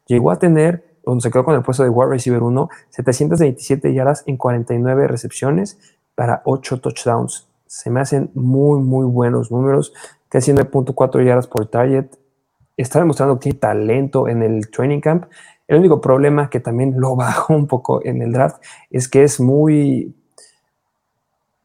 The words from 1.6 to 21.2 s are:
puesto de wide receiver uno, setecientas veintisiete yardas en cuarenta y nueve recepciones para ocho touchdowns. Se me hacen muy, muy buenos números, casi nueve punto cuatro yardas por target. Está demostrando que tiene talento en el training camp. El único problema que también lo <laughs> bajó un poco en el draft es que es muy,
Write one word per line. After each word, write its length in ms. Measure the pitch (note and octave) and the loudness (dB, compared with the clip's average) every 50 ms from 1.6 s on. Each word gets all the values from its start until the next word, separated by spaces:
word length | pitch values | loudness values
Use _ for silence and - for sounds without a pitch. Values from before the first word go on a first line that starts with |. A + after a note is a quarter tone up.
| B2 | 0
puesto 200 | - B2+ B2+ C3+ | -2 0 0 0
de 60 | B2 | 2
wide 200 | A#2 A#2+ B2+ C3+ | 2 2 2 0
receiver 340 | C3+ B2+ A#2+ B2+ B2 A#2+ A#2 | 0 -2 0 0 0 0 0
uno, 240 | A#2+ B2 C3 D#3 E3+ - - _ _ | 0 0 -2 -2 -4 -8 -16 _ _
setecientas 500 | _ - B2+ C3+ B2 - D3 D3+ E3+ E3 | _ -6 -4 -2 -2 0 0 0 2 2
veintisiete 540 | E3 C#3 B2+ - - - C3+ C3+ - C#3+ C3+ | 2 0 0 -2 -4 -4 -2 -2 0 -2 0
yardas 300 | C3+ C3 C3+ D3 - - | 0 0 0 0 -2 -4
en 100 | - C#3 | -8 -6
cuarenta 380 | B2 - B2+ A#2+ A#2+ A#2 - B2 | -4 -2 -2 -2 -2 -2 -2 -2
y 40 | A#2+ | -2
nueve 300 | A#2+ B2+ C3 C3+ C#3 C3+ | 0 0 0 0 0 0
recepciones 720 | B2+ A#2+ - B2 - - B2+ C3 D3 F3 G3+ G3+ - _ _ _ _ _ _ _ _ | -2 -4 -8 -10 -10 -6 -4 -2 -2 -2 -2 -4 -8 _ _ _ _ _ _ _ _
para 260 | - B2 A#2 A#2 - - | -4 -4 -2 -2 -2 -2
ocho 380 | - C3 C3+ C3 - C3 B2 | -4 -4 -4 -4 -6 -8 -6
touchdowns. 680 | - B2+ B2+ - - B2 A#2+ A#2 A#2+ A#2+ - - - _ _ _ _ | -6 -8 -8 -6 -4 -2 -2 -2 -4 -6 -8 -12 -18 _ _ _ _
Se 240 | - - - - B2 | -20 -18 -12 -8 -4
me 120 | A#2+ B2+ | -4 -4
hacen 280 | C#3 C3+ D3 C#3 C3+ - - | -2 -2 -2 -2 -2 -4 -6
muy, 480 | C3+ B2+ B2 C3 C3+ C#3 D3 D3 C#3 | -4 -2 0 2 2 4 4 2 2
muy 240 | C3+ B2+ C3 C3 C3 | 0 0 0 0 0
buenos 440 | B2+ B2 B2 A#2+ A#2+ B2 B2 A#2+ A2+ | 0 0 0 0 0 0 -2 -2 -2
números, 440 | A#2 B2 C3 C#3 C#3 D3 D3 - - - - - _ _ _ _ | -2 -2 0 2 2 0 0 -2 -8 -20 -20 -20 _ _ _ _
casi 240 | - C3 B2 D3 | -2 0 2 2
nueve 180 | C#3 C#3 C3+ C3+ | 2 2 2 0
punto 240 | - C#3 B2+ C3 B2+ | 0 -2 -2 -2 -2
cuatro 300 | - C3+ B2+ - C3+ B2+ | 0 0 0 2 2 2
yardas 240 | B2+ B2 B2 B2 - | 4 2 2 0 -2
por 180 | - A2+ G#2+ - | -6 -8 -6 -4
target. 400 | - A2+ B2 C3 C3+ C3+ C3+ - _ _ _ _ _ _ _ _ _ _ _ _ _ | -2 0 0 0 0 -2 -2 -6 _ _ _ _ _ _ _ _ _ _ _ _ _
Está 240 | - B2+ B2 - D3 | -8 -6 -2 0 2
demostrando 400 | F3 E3 C#3+ - C3+ C#3 C#3+ B2+ | 2 2 2 0 0 0 0 0
que 40 | - | -2
tiene 160 | C#3 C3 - | -4 -4 -2
talento 680 | - G#2+ G#2 G#2 G#2 G#2+ A2+ C3 C#3 C3 - C3+ B2+ A#2+ | -2 -2 -2 0 0 0 0 0 0 -2 -2 -2 -2 0
en 160 | A#2+ A#2 A2+ | 0 0 0
el 260 | A2 A2+ A2 G#2+ - | 0 -2 -2 -4 -6
training 300 | - - B2 C#3 D3 D3 | -6 -4 -2 -2 -2 -2
camp. 280 | D3 D#3 D#3+ F3 F3 - _ - - - _ _ _ - | 0 0 0 -2 -2 -6 _ -20 -20 -20 _ _ _ 2
El 80 | - D#3 | 4 4
único 240 | F#3 F#3 D#3 - | 6 6 4 2
problema 480 | - C3+ C3 C3+ C#3 D3 D3 D3 C#3+ C3+ | 2 2 2 4 4 2 2 0 0 -2
que 100 | - B2+ | -4 -6
también 400 | - C3 A#2 A#2+ C3 C3+ C3 B2+ | -4 -4 -2 -2 0 0 0 0
lo 160 | B2+ C3 B2+ | 0 0 0
<laughs> 0 | |
bajó 380 | B2+ B2 A#2+ - - - - D#3+ | -2 -2 -2 -2 -2 0 0 2
un 140 | D3+ D3 C#3+ | 2 0 0
poco 360 | - B2 - - C3 B2+ - | -2 -2 -2 -2 -2 -2 -2
en 180 | - B2 B2+ | -4 -4 -4
el 120 | A#2+ A#2 A#2 | -4 -2 0
draft 240 | B2+ C3+ D#3 - - - - - - _ _ | 2 0 0 -2 -6 -20 -20 -20 -20 _ _
es 180 | - B2+ B2+ - | -6 -6 -4 2
que 160 | - C3+ C#3+ | 4 6 6
es 160 | D3 - - | 4 4 2
muy, 760 | B2+ B2+ C3+ D3 D3+ D#3 D3+ D3 C#3+ C#3 C3 A#2+ - - - _ _ _ _ _ - _ _ _ _ _ _ _ _ _ _ _ _ _ _ _ | 2 2 2 4 4 2 2 2 2 0 0 -2 -4 -8 -12 _ _ _ _ _ -20 _ _ _ _ _ _ _ _ _ _ _ _ _ _ _